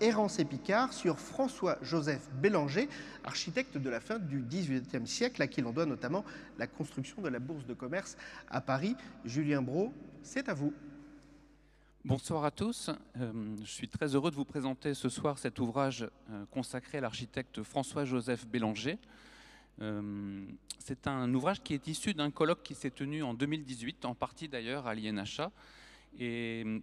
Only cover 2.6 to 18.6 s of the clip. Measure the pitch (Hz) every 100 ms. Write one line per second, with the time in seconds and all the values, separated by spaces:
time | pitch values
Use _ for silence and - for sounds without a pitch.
2.6 | 143 160 285 - - - - - - 240
3.6 | 262 143 131 117 - 220 160 135 120 175
4.6 | 160 131 127 131 113 - 240 - 139 -
5.6 | 120 123 160 110 123 180 208 - - -
6.6 | 120 - 147 - 131 - 170 120 127 156
7.6 | 123 117 127 175 - - - - - 135
8.6 | - 135 190 254 - - 113 131 147 147
9.6 | 127 156 226 - - - - 269 262 151
10.6 | 147 - - - - - - - - -
11.6 | - - - - - 131 - 160 147 -
12.6 | 214 233 - - - 123 120 113 107 104
13.6 | 104 - 120 - 151 135 165 143 139 147
14.6 | 135 127 151 139 127 - 151 139 127 -
15.6 | 120 135 135 120 113 - - 104 101 131
16.6 | 123 127 - 147 120 - 123 135 127 -
17.6 | - 143 131 147 135 127 117 117 113 120